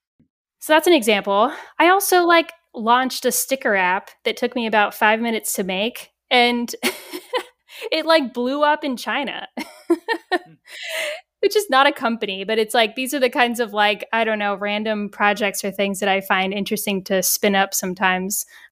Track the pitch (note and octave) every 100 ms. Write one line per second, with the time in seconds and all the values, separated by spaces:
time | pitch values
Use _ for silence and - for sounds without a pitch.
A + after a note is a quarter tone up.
0 | _ _ _ _ _ _ - D#4 E4 E4
1 | A3 G3+ G3 G3 A#3+ - - - E4 F#4+
2 | G4 F4+ E4+ E4+ E4 - _ - A3 B3
3 | C4 - B3+ A#3 - C4+ C4 G3+ F3+ F#3+
4 | - - - G#3+ A#3+ B3 A3+ G#3+ G#3 -
5 | A3 A3 A#3 A3 - - F#3+ F#3 A3 -
6 | - _ _ B3+ A#3+ A#3+ A#3+ - B3 -
7 | - F4+ - B4 - _ _ - A#4 D#4+
8 | D#4 D#4+ B3+ A#3+ B3 C#4+ D4 D4+ D4+ B3
9 | - A#3 C4+ - - - - - - E4+
10 | - A4+ - F4 - D#3+ _ - E5 D#5+
11 | D#5 D#5+ - _ G4 G#4+ G4+ C4 C#4 -
12 | B3+ A3+ G3+ F#3+ G3 A3 A3 B3 A3 A3+
13 | B3+ C#4+ B3 C#4 A#3+ A#3 A#3 G#3 G#3 G#3
14 | - A3+ A3+ G#3+ G#3 G3 G#3 G#3 G#3+ G#3+
15 | G#3 - G#3 G#3 G#3 G3 G3+ F#3+ G3+ F#3+
16 | G3+ F#3+ F#3+ F#3+ F#3+ G3+ G3 G#3+ - G3
17 | F#3+ F#3+ F3+ - G#3 G3 G3 - F#3+ F3+
18 | G3 F#3 F#3 G#3 - - -